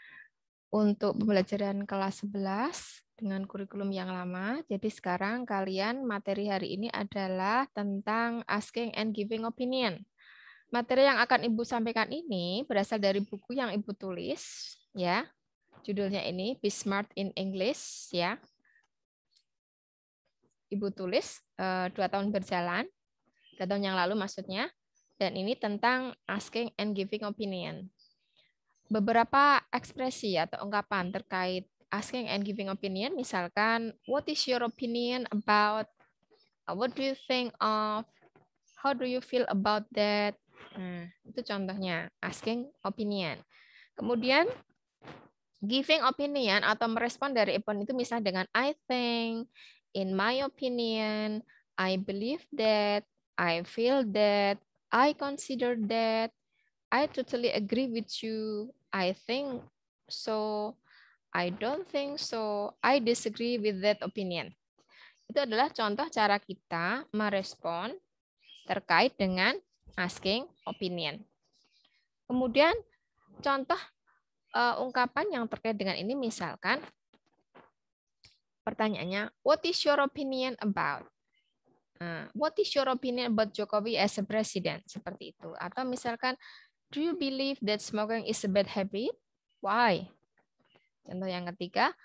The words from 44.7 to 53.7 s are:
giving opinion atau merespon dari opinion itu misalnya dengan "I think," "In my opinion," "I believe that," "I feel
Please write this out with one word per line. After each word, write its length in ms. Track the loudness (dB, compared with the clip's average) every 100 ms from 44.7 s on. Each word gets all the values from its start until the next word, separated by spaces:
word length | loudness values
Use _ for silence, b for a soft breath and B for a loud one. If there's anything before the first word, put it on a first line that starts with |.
| _ _ _ -20 -20 -20 _ _ _
giving 400 | -2 0 4 4
opinion 640 | 4 2 0 2 4 4 4
atau 240 | 2 2
merespon 400 | 2 -2 -2 0
dari 320 | 2 2 2
opinion 240 | 0 -2 -2
itu 80 |
misalnya 320 | -2 -2 0 0
dengan 220 | 0 0 2
"I 160 | 2 0 -2
think," 640 | 0 2 0 -2 -4 -8 B B B _
"In 240 | -4 0 2
my 240 | 2 2
opinion," 1040 | -2 -2 -2 0 0 0 0 0 -2 -4 -8 b _ -2
"I 240 | 0 0
believe 400 | -2 -4 -2 -4 -6 0
that," 480 | 4 4 4 2 -2 _ _ -2
"I 240 | 0 0
feel 400 | -2